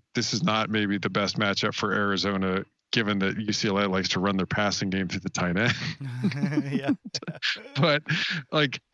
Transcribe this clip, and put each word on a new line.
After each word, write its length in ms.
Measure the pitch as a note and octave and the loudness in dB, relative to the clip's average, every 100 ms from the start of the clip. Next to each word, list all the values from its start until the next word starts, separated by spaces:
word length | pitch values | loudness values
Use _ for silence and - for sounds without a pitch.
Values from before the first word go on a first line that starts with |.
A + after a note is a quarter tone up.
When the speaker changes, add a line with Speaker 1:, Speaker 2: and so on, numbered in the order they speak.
| _ | _
Speaker 1:
this 180 | - A2+ | -4 -2
is 120 | A2 | 0
not 260 | F#2+ A2 G#2+ | 2 2 2
maybe 280 | G#2+ G2+ G2+ | 2 2 0
the 120 | F#2+ | 0
best 260 | G2+ G2 - | 0 0 2
matchup 380 | G#2 G2 G#2+ | 0 2 -2
for 180 | - G#2 | -2 0
Arizona, 680 | G#2 G2+ F#2+ G2+ F#2+ F#2+ F#2 - _ _ | 0 2 0 0 0 0 0 -4 _ _
given 260 | - G#2 G#2 | 0 2 2
that 180 | G2 G2 | 0 0
U 140 | G#2+ | -2
C 140 | G2+ A2 | 0 2
L 100 | G2 | 2
A 100 | G2+ | 2
likes 220 | F#2+ F#2 | 2 0
to 100 | F#2 | 2
run 160 | G2 F#2+ | 2 2
their 100 | F2 | 0
passing 440 | - G#2 F#2+ G2 | 0 0 0 -2
game 180 | F#2+ F#2 | -2 -2
through 120 | F#2+ | -4
the 100 | F2+ | -4
tight 260 | - F2+ F2 | -2 0 2
end. 180 | A#2+ - - - C3+ B2 F3+ C#3 C#3+ D3+ C#3 | 2 0 -4 -6 -8 -2 -2 0 0 0 0
Speaker 2:
<laughs> 0 | |
Yeah. 200 | C#3 C3+ | -2 0
Speaker 1:
<laughs> 60 | - - - - - - - - C#3 | -2 -4 -10 -10 -6 -6 -6 -8 0
But, 220 | D#3+ C#3+ - E3+ - F3 C3 | 4 4 2 -2 -2 -4 -2
like, 280 | D#3 D3 - - | 0 0 -2 -12